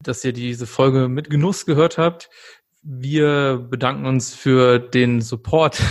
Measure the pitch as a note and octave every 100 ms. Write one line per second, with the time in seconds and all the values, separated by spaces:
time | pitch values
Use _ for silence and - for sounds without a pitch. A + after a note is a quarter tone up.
0 | - A#2+ C3 A#2+ B2 A#2+ A2+ - C3+ C3+
1 | B2+ C3 D3+ D3 F3 G3 - D3 E3 E3
2 | E3+ E3+ - _ - - _ _ D3+ B2+
3 | C3+ D3+ D3 C#3+ C#3 B2+ A#2+ B2 B2+ C#3
4 | C3 C3 - - C3+ B2+ B2 B2 B2 B2+
5 | B2 A#2+ A2+ A#2 - D#3+ D#3 - -